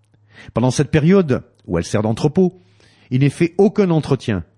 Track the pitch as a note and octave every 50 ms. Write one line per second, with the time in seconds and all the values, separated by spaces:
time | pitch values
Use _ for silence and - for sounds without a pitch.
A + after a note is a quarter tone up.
0 | _ _ _ _ _ _ _ - - - - A#2 A#2+ B2+ B2 - D3 - - D#3
1 | C3+ E3+ G3 G3 F#3 C#3+ B2 D#2 - _ _ _ _ - F2 E2+ E2+ - - G#2
2 | G#2+ A2 - - - D3+ - F#3+ F#3 F3 - - _ _ _ _ _ _ _ _
3 | _ - B2+ B2+ C#3 C#3 - - E3+ D#3+ - - G3 G#3+ - - G3+ F3+ E3 D#3
4 | - - C#3 - - - G#2+ F2+ - _ _